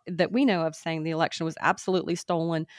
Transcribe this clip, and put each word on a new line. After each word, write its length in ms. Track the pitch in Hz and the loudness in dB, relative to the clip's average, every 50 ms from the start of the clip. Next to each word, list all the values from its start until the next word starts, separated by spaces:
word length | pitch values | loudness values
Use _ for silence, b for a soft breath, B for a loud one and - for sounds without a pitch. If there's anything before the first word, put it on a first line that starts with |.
| - | -4
that 240 | - 180 160 180 - | -6 0 0 0 2
we 140 | 185 247 285 | 4 4 4
know 160 | 262 196 175 | 4 4 2
of, 140 | 165 160 156 | 0 -2 -2
saying 280 | - - 165 160 160 156 | -4 -6 -4 -4 -2 -2
the 80 | 165 | -2
election 340 | 160 156 165 - - - 165 | 0 0 0 0 0 -2 -4
was 120 | 165 156 - | -4 -4 0
absolutely 560 | - 151 190 - - - 185 180 - - 175 | 2 0 0 0 0 0 0 0 0 0 -4
stolen, 520 | 170 - - 180 165 165 165 165 160 160 B B | -4 -2 -2 0 0 0 0 0 -2 -2 B B